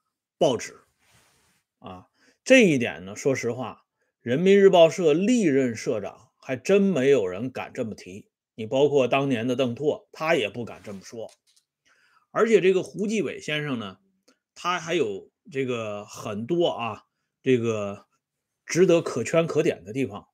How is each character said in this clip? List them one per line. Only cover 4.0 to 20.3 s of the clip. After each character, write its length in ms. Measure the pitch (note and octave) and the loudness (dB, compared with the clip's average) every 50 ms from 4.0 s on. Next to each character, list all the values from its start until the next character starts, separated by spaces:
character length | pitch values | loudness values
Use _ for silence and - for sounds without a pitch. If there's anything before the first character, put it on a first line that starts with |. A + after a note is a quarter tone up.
| _ _ _ _ | _ _ _ _
人 160 | - A#2 B2 | -6 -4 -2
民 220 | D#3 F3+ F#3+ G3 G3+ | 0 4 4 6 8
日 100 | G3 G3 | 8 8
报 200 | F3+ F3 E3 D#3+ | 8 8 6 6
社 240 | - - F3 D#3 C#3+ | 6 2 2 2 4
历 300 | E3 G3 G#3+ B3 A#3+ G3+ | 4 2 2 2 2 2
任 320 | D#3 C3 C3+ C3 A#2+ A2 | 2 2 2 0 0 -4
社 260 | - - - A#2+ G#2+ | -6 -6 -6 -6 -6
长 300 | G2 - - - _ _ _ | -6 -10 -14 -18 _ _ _
还 180 | _ - - C3+ | _ -10 -10 -10
真 260 | A2+ - - F#3+ G3+ | -6 0 2 2 4
没 280 | G3 G3 F3+ C3+ B2 C#3 | 4 2 2 2 4 4
有 160 | C#3+ B2 G2 | 4 4 2
人 240 | F2+ F2+ G2 A#2+ C3 | -2 -4 -6 -8 -8
敢 220 | - A2 F#2+ - - | -8 -10 -12 -10 -8
这 120 | - A#2+ | -8 -8
么 100 | G#2+ F#2+ | -8 -10
提。 340 | - - F2+ F#2 G2+ - _ _ _ _ _ _ | -14 -16 -18 -18 -18 -18 _ _ _ _ _ _
你 140 | - A2 | -12 -8
包 220 | G#2 C3+ C3 D3 C#3+ | -4 0 2 2 4
括 180 | C#3+ C#3 B2+ | 4 2 2
当 220 | A#2+ C#3 C#3 C#3 C#3 | 2 0 0 0 -2
年 180 | C3 A2 A#2 | -2 -4 -4
的 80 | C3 B2+ | -4 -2
邓 180 | B2 C3+ A#2+ A#2+ | -2 -2 -4 -4
拓， 360 | B2+ D3 D3 - - _ _ | -4 -2 -2 -2 -4 _ _
他 240 | - - D#3+ D#3+ E3+ | -12 -6 -2 0 0
也 140 | C#3+ G#2 G2+ | 0 0 -4
不 160 | G2 A#2+ A#2 | -6 -10 -12
敢 160 | G2+ F#2 E2 - | -12 -14 -16 -16
这 100 | A2 G2+ | -16 -16
么 60 | F#2+ | -16
说。 300 | F2 - - A2+ G#2+ F#2 - _ _ _ _ _ _ _ _ _ _ _ _ _ _ _ _ _ _ _ | -18 -16 -16 -14 -14 -16 -18 _ _ _ _ _ _ _ _ _ _ _ _ _ _ _ _ _ _ _
而 160 | - - G#3+ | -2 0 2
且 120 | A3+ A3 F#3 | 4 4 6
这 140 | D#3+ F#3+ F#3 | 6 6 2
个 100 | F#3 D3+ | 2 0
胡 240 | - - E3+ G#3 | -4 -6 -6 -4
继 140 | G3+ A3+ G#3 | -4 -2 -2
伟 180 | D#3 A2 E2+ - | -4 -4 -6 -8
先 240 | - - D3+ D3+ D3 | -8 -6 -6 -4 -4
生 160 | D3 C3 A2+ | -4 -6 -6
呢， 200 | G#2 G2 F#2 _ _ _ _ _ _ _ _ _ _ _ _ | -6 -10 -12 _ _ _ _ _ _ _ _ _ _ _ _
他 260 | - - F3 F3+ F3 | -8 -6 -4 -4 -4
还 160 | D#3+ E3 F3 | -4 -4 -2
有 360 | E3+ C3 G#2+ G2 F#2 - - _ _ _ G#3+ | -2 -2 -2 -4 -10 -12 -16 _ _ _ -12
这 160 | D3 C3+ C3+ | -8 -6 -4
个 380 | B2 B2 A#2 A2+ G#2+ G#2 G#2 G#2 | -4 -4 -6 -6 -8 -10 -12 -12
很 420 | - - - - A#2 G#2 G2+ A#2 | -14 -16 -14 -10 -10 -8 -8 -6
多 220 | A#2+ F3 E3+ E3+ | -4 -2 0 0
啊， 360 | C#3+ A2 G2+ A#2 A2+ G#2 - _ _ _ _ _ _ _ _ | 0 -2 -4 -6 -8 -8 -12 _ _ _ _ _ _ _ _
这 160 | - C3+ B2+ | 0 0 0
个 500 | A#2+ A2+ A#2 A2 G#2+ G2+ G2+ G2+ - _ _ _ _ _ _ _ _ _ _ _ _ _ | 2 2 -2 -4 -4 -4 -6 -8 -12 _ _ _ _ _ _ _ _ _ _ _ _ _
值 200 | - - D#3+ F#3+ | -4 0 2 4
得 160 | - E3+ E3+ | 4 4 2
可 220 | - - - B2+ A2+ | 2 -2 -6 -6 -4
圈 240 | - - E3 E3+ | -2 0 0 0
可 160 | D3+ - D3 E3 | 0 0 -2 -2
点 220 | E3 - - - | -2 -2 -4 -8
的 80 | G2 A2 | -10 -6
地 120 | C#3 B2+ | -6 -6
方。 220 | - G#2 F#2 - _ | -6 -6 -12 -18 _